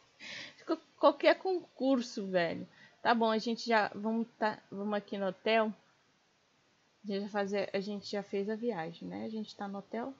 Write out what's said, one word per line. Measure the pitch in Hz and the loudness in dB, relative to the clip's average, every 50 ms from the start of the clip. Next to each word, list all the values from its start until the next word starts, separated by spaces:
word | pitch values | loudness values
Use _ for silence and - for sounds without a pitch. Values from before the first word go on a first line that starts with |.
| _ _ _ - - | _ _ _ -18 -14
<laughs> | - - - - - - - - | -14 -12 -12 -14 -14 -16 -10 -6
que | - 320 - - _ _ - | -4 -4 -4 -6 _ _ 4
qualquer | - 294 294 - - 302 330 | 4 4 6 6 6 4 4
concurso, | - - 370 370 339 - - _ - 254 269 269 240 233 - - 226 196 | 4 2 -2 -2 -2 -2 -6 _ 0 2 4 4 4 2 -2 -6 -6 -4
velho. | 190 185 180 170 165 170 - 180 - - - - - _ _ - | 0 2 2 2 2 0 -4 -10 -12 -16 -20 -20 -20 _ _ 2
Tá | - 240 | 2 4
bom, | 226 226 220 | 4 4 4
a | 220 220 | 2 2
gente | 214 240 226 220 - 233 | 0 -2 -4 -2 0 2
já, | 233 214 202 - - | 4 4 4 2 -2
vamos | 196 208 220 226 226 226 226 - - | -4 -4 -2 0 -2 -2 -4 -4 -2
tá, | 226 214 - - - - | -2 -2 -2 -2 -10 -12
vamos | 180 196 202 208 208 | -8 -6 -4 -2 -2
aqui | 208 208 - 214 196 | -2 -4 -4 -6 -2
no | 196 | -2
hotel. | 190 180 - - 220 220 226 214 220 202 - _ _ _ _ _ _ _ _ _ _ _ _ _ _ _ _ _ _ _ _ _ _ _ _ - | -2 -2 -2 0 2 4 4 4 2 -2 -8 _ _ _ _ _ _ _ _ _ _ _ _ _ _ _ _ _ _ _ _ _ _ _ _ -8
A | 202 | -6
gente | 196 196 202 | -4 -4 -4
já | 202 | -2
fazer, | 202 208 202 196 202 202 - - - | -2 -2 0 0 0 -2 -2 0 -2
a | 202 | -4
gente | 190 208 208 196 - - | -4 -4 -6 -8 -8 -6
já | 208 202 196 | -6 -6 -4
fez | - - 196 196 208 | -2 -2 -2 -2 -2
a | 220 | -2
viagem, | 214 233 240 214 170 160 170 170 - 190 180 | -2 -2 -4 -2 -2 -4 -6 -8 -10 -10 -10
né? | 180 202 220 | -8 -8 -6
A | 226 | -6
gente | 220 220 214 - - | -6 -6 -8 -8 -10
tá | - 208 | -10 -8
no | 196 196 196 | -8 -8 -10
hotel. | 190 - - 226 240 262 269 | -10 -8 -8 -6 -6 -8 -10